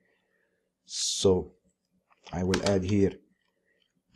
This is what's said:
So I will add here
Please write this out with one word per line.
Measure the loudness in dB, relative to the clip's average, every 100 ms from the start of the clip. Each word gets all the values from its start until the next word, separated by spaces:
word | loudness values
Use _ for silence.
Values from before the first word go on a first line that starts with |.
| _ _ _ _ _ _ _ _ -14
So | -8 -6 0 2 2 -2 -14 _ _ _ _ _ _ -10
I | -4
will | -2 0 0
add | 0
here | 0 2 2 0 _ _ _ _ _ _ _ _ _